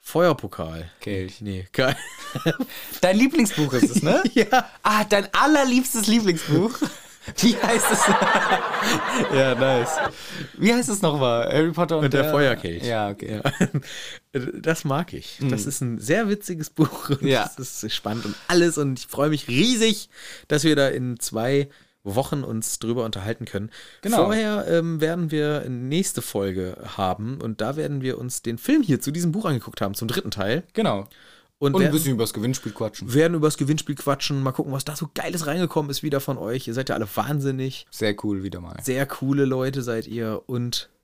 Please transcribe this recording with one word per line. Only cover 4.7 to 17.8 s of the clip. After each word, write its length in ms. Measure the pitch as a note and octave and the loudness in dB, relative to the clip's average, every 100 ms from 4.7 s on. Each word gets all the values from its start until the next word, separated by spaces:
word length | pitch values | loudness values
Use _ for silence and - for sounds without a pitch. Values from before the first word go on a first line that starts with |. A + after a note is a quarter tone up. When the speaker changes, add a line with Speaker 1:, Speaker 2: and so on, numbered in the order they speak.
| - | -2
Speaker 2:
Ah, 220 | F#3+ G#3+ | 2 2
dein 240 | G#3 G3+ G3 | 4 2 2
allerliebstes 720 | F#3 C4 D4+ C4 B3 B3+ A#3 G#3+ | 2 4 6 6 4 2 -2 4
Lieblingsbuch. 680 | A3+ G#3+ E3 - D3+ G#3 | 4 4 0 2 2 2
<laughs> 640 | - - - - - - - | 0 -4 -6 -20 -20 -14 2
Wie 140 | A3+ | 4
heißt 320 | - - A#3 - | 4 2 2 2
es? 80 | A3 | 2
<laughs> 1300 | - - - A3+ - F#3 - - G#3+ G#3+ - C4 - | 4 4 4 2 2 0 0 -2 0 0 -2 -2 2
Ja, 200 | C#3 C3+ | 4 4
nice. 360 | A#2+ C3+ C3 A#2+ - - - - - C#3 - | 4 4 2 0 -2 -4 -6 -14 -12 -12 0
Wie 160 | G3 | 2
heißt 160 | A#3 A#3+ | 2 2
es 140 | G#3 | 0
nochmal? 440 | E3+ D3 B2+ A#2 A#2 | 0 2 2 2 2
Harry 180 | C#3+ D#3+ | 2 2
Potter 260 | E3+ F3 E3 | 2 0 2
und 60 | D3 | 2
Speaker 1:
Und 80 | |
der 80 | C3+ | 2
Speaker 2:
der 80 | D3 | 2
Speaker 1:
Feuerkelch. 520 | D3 C#3+ A#2 - E2+ | 4 4 2 -4 -4
Speaker 2:
Ja, 260 | A#2+ A2+ G#2 | -2 -2 -2
okay. 320 | G2+ - G#2+ | -4 -8 -4
Speaker 1:
Ja. 80 | C#3 - F#3 D3 - - - - _ | -2 0 0 0 -6 -14 -14 -16 _
<laughs> 280 | C3+ B2 - | -6 -6 -6
Das 220 | - D#3+ | -2 -2
mag 280 | - C#3 F3 | 0 -2 -2
ich. 260 | - - - C#3 | -8 -14 -6 -2
Das 120 | A#2 | -2
Speaker 2:
Mhm. 40 | G#2 | -2
Speaker 1:
ist 120 | C#3 | -4
ein 160 | B2+ A#2 | -4 -4
sehr 300 | G#2+ F3 A3 | 0 0 2
witziges 400 | G3+ - F3 D3+ | -2 -4 -8 -8
Buch 400 | - D#3 - - | 2 0 0 -4
und 120 | C#3 | -2
Speaker 2:
Ja. 280 | C3+ C3 - - | 2 2 0 -6
Speaker 1:
das 240 | B2+ - | -12 -8